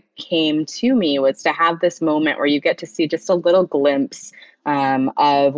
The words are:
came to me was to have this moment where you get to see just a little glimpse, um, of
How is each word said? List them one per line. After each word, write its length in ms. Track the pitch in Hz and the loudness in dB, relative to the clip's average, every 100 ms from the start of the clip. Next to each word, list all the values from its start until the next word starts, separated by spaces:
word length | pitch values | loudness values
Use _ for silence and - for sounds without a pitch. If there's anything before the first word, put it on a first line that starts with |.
| _ | _
came 500 | - - 165 156 151 156 | -20 -6 -2 0 -2 -4
to 280 | - 240 | -2 0
me 240 | 254 165 139 | 2 2 0
was 240 | 135 - | 0 0
to 80 | 165 | -4
have 300 | 151 165 165 | 0 0 2
this 200 | 175 - | -2 0
moment 380 | 160 151 156 - | -2 0 0 0
where 80 | 147 | 0
you 140 | 147 | 0
get 180 | - - | 0 -4
to 80 | 160 | -6
see 220 | - 156 | -6 -4
just 200 | 160 - | -4 -2
a 60 | |
little 300 | 175 175 185 | 0 4 2
glimpse, 680 | 180 143 143 139 135 - - - - _ | 2 2 2 2 -2 -8 -20 -20 -20 _
um, 460 | 147 143 135 135 131 - | -4 -2 0 0 -2 0
of 380 | 143 143 139 | 2 4 2